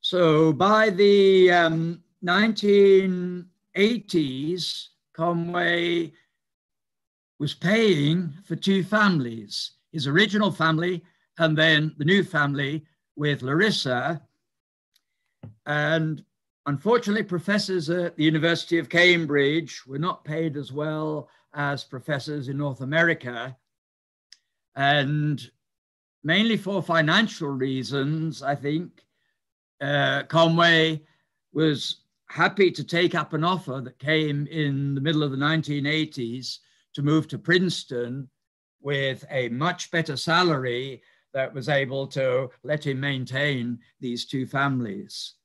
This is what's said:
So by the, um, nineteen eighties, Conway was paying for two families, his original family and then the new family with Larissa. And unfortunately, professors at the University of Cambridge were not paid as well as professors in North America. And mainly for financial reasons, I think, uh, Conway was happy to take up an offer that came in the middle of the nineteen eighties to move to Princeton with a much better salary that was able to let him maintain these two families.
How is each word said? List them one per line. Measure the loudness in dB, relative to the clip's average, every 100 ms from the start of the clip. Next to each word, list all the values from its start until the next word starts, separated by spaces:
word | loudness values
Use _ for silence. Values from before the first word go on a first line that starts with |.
| -2
So | 2 4 4 4
by | 4 4 4 4
the, | 4 6 8 6 8 6
um, | 6 4 0 -2 -6 _ _
nineteen | -2 2 2 0 4 6 8 6 4 -2 -4 -8 -12 _ _ 0
eighties, | 2 2 -2 -2 -2 -4 -6 -4 -6 -8 -12 _ _
Conway | -4 -2 -2 -2 -2 0 0 0 -2 -4 _ _ _ _ _ _ _ _ _ _ _ _ _
was | -8
paying | -4 0 2 4 4 2 0 -2 -10
for | -10 -4
two | 0 0
families, | 2 2 4 2 -2 -8 -12 -10 -12 _ _
his | -6 0
original | 2 4 2 0
family | 2 0 0 -2 -4 -8 _ _ 0
and | 0 4
then | 4 4 2 -2
the | 2
new | 2
family | 2 0 0 -2 -4 -6 -10 _ _ -6
with | -4 -2
Larissa. | -2 0 2 0 -2 -2 -2 -6 _ _ _ _ _ _ _ _ _ _ _ _ -20 -18 -6
And | -4 0 0 0 -4 -12 _ _ _ -6
unfortunately, | -4 2 0 2 -2
professors | -2 -4 0 -2 0 -4 -2
at | -4 -4 0
the |
University | 0 2 0 -2 0 -2
of | 0
Cambridge | 4 4 4 2 2 2 0 -4 -14 -12
were | -6
not | -6 -6 -8
paid | -6 -4 -6
as | -10
well | -8 -6 -4 -6 -6 -10 _ _
as | -6 -4 -4
professors | -8 -14 -6 -6 -4 -8 -6
in | -6
North | -6 -6
America. | -4 0 2 0 -4 -10 -12 -14 _ _ _ _ _ _ _ _ _ _ _ -2
And | 2 2 2 0 -2 -4 -8 _ _ _ _ _ _ _
mainly | -2 2 2 0
for | -2 -4
financial | 0 0 4 2 0 -2 -6
reasons, | -2 -2 -2 -4 -2 -2 -2 -4 -6
I | -6 -4
think, | -2 -4 -6 _ _ _ _ _ _ _ _ _
uh, | -4 0 0 -2
Conway | 0 4 4 6 6 6 4 0 _ _ _ _ _
was | 0 0 0 -6 -10 _ _ _
happy | 0 0 4 2
to | 2
take | -4 0 0 0
up | -4
an | -2 -2
offer | -2 -6 -10
that | -10 -10
came | -2 0 0 -2 -4
in | -4 -2 -2 -2
the | -2
middle | 0 0
of | -2
the | -2
nineteen | 0 0 -2 -4 -2
eighties | -2 -4 -6 -8 -8 -10 -14 _ _ _ -6
to |
move | 0 0 0
to | -10
Princeton | 0 0 2 -4 -8 -8 -6 -8 -12 _ _ _ _ _
with | -6 -4 -2 -6 -6
a | -4 -4
much | -2 -4 -4 -4
better | -4 -2 -4
salary | 0 2 2 0 -2 -4 -6 -12 _ _ _
that | -6 -6
was | -6 -2
able | 0 0 -4 -6
to | -2 0 0 -2 _
let | -6 -4 -2
him | -4
maintain | -4 -4 -4 -2 -2 -2 -4 -6 _ _
these | -8 -8 -6
two | -6 -4
families. | -2 0 0 -4 -8 -12 -14 -14 _